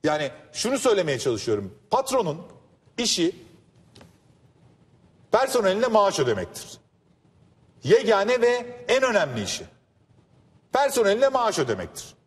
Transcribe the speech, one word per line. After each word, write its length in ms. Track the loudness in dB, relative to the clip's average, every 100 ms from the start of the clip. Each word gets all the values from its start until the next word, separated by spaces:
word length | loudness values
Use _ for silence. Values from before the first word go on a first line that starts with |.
yani 260 | -2 -2 -4 -10 -18
şunu 260 | -8 -4 0
söylemeye 400 | 2 2 2 -2
çalışıyorum. 540 | -2 -2 -2 -4 -4 -14 _
Patronun 480 | -2 0 -2 -2 -6 -12 -20 _ _ _ -6
işi 380 | -4 0 -2 -4 -18 -20 _ _ _ -20 -20 _ _ _ _ _ _ _ _ _ _ _ _
personeline 540 | 0 2 0 0 0 2
maaş 340 | 4 2 2
ödemektir. 580 | -2 -2 -6 -12 -16 -20 _ _ _ _ _ _ _ _ _ _
Yegane 560 | 2 4 4 0 2 2
ve 260 | 2 0 -6 -14 -2
en 140 | 0
önemli 400 | 2 0 -2 -4
işi. 220 | -6 -8 -12 _ _ _ _ _ _ _ _ _ _
Personeline 560 | 0 0 2 2 4 2
maaş 300 | 2 0 0
ödemektir. 560 | -2 -2 -6 -12 -18 -20